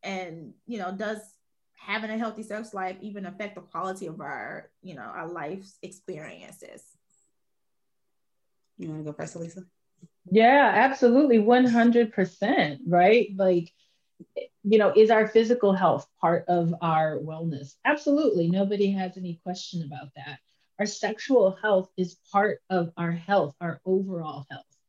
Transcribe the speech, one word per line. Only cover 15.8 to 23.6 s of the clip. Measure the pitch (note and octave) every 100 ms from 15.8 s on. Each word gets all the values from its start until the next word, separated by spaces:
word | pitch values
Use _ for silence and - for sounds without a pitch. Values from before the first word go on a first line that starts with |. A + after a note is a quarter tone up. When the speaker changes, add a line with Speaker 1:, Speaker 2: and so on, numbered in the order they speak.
| F#3 B2+ - _
Speaker 3:
part | E3+ E3+ E3+
of | F3 E3+ E3+
our | E3+ D#3+ D#3+ D3+
wellness? | D#3 D#3+ E3 C#3 C#3+ _ B3
Absolutely. | D4 D4 C#4+ D4+ G3 E3+
Nobody | F#3 G3 G3+ G3+
has | G3 F#3 F3+
any | F3+ E3+
question | - F3+ - F3
about | D3+ C#3 C#3 C#3+
that. | C#3+ C3+ _ _ _ _
Our | G3+
sexual | - G#3 G#3+ - B3+ F#3+ F#3+
health | G#3+ G3 F#3+ -
is | F3+ - _
part | G3 G#3 - _
of | F#3 E3+ -
our | E3+
health, | E3+ E3 G3+ D3 -